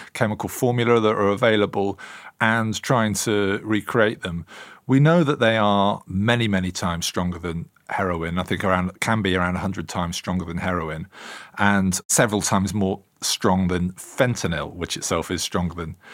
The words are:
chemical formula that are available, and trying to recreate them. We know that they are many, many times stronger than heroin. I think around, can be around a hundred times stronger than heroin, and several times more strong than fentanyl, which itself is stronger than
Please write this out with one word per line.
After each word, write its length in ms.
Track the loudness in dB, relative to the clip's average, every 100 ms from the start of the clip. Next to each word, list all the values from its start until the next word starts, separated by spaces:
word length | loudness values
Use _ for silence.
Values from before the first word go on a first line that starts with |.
| -10
chemical 360 | -2 -2 -2 -6
formula 500 | -2 0 2 4 4
that 160 | 4 2
are 140 | 2
available, 680 | 2 2 4 2 0 -4 -4 -12 -18 -16 -2
and 400 | 2 2 0 -4
trying 320 | 0 2 2 0
to 440 | 0 0 0 0
recreate 580 | 0 -2 0 2 2 0
them. 240 | -6 -8 -10 -16 -20 -10 2
We 140 | 4
know 240 | 6 6
that 160 | 4 2
they 180 | 2 4
are 460 | 4 4 2 0 -4
many, 420 | -2 2 2 2
many 220 | 0 -2
times 380 | -4 -4 -4 -4
stronger 320 | -2 -2 -4
than 280 | -6 -6 -8 _ -8
heroin. 480 | -4 -2 -2 -4 -4
I 60 |
think 200 | -2 -2
around, 360 | 2 2 2 -2
can 240 | 0 0
be 120 | 2 0
around 200 | 0 -2
a 40 |
hundred 300 | -4 -6 -6
times 280 | -4 -4 -4
stronger 280 | -4 -4 -4
than 120 | -4
heroin, 500 | -2 -2 -4 -8 -12 -16 -16 -16 -12 0
and 420 | 2 4 2 0 0
several 360 | 2 2 2
times 320 | 2 0 0 0
more 260 | -2 -2 _ _
strong 480 | -6 0 2 2 2
than 240 | 0 -2
fentanyl, 800 | -6 -6 0 0 0 -4 -4 -6
which 240 | -8 -8 -6
itself 360 | -2 -2 -2
is 100 | -4
stronger 320 | -2 -2 -2
than 220 | -4 -8 -12 -18